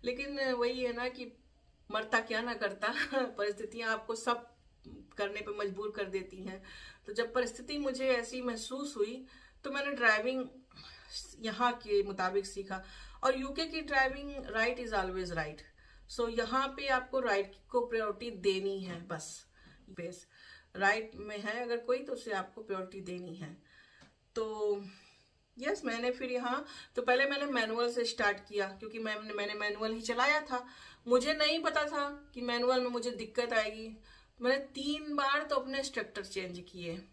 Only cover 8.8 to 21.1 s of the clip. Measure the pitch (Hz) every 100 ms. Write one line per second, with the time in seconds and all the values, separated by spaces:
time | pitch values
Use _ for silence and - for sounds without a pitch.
8.8 | 285 226 214 254 - - - - 285 277
9.8 | 285 262 233 214 240 262 262 - - -
10.8 | - - - - - - 220 208 247 240
11.8 | 208 202 202 190 185 196 196 - 196 190
12.8 | - - - - 262 262 269 285 320 320
13.8 | 302 277 262 277 285 277 - 220 233 240
14.8 | 233 208 185 185 175 160 151 156 - _
15.8 | - - - - 233 226 226 262 269 269
16.8 | 277 254 254 269 240 196 196 - - 247
17.8 | 240 226 214 202 240 202 196 190 196 196
18.8 | 185 170 175 160 - - - _ - -
19.8 | - 185 175 180 - - - - _ 185
20.8 | 196 220 220